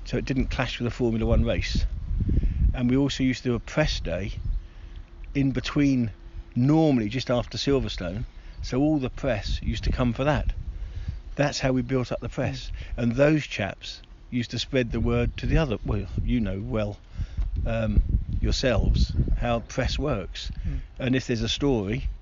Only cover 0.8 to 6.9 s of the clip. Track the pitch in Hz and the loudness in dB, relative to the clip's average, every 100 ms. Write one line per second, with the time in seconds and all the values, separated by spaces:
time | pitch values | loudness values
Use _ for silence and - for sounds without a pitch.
0.8 | 120 - 123 113 113 113 117 92 - - | -4 0 0 2 4 4 4 2 0 0
1.8 | - - - - - - - - - 127 | 0 -4 -2 0 2 2 2 4 4 4
2.8 | 123 127 139 - 131 123 127 117 - - | 4 4 2 2 0 0 -2 -2 -2 0
3.8 | 151 - - 85 104 - - - - - | 2 0 -2 -4 -4 -6 -2 -4 -4 -16
4.8 | - - - - - 143 135 127 - - | -16 -16 -16 -16 -6 0 0 0 -2 2
5.8 | 143 131 117 - - - - - 127 156 | 4 4 0 -4 -14 -14 -6 2 4 6
6.8 | 160 | 6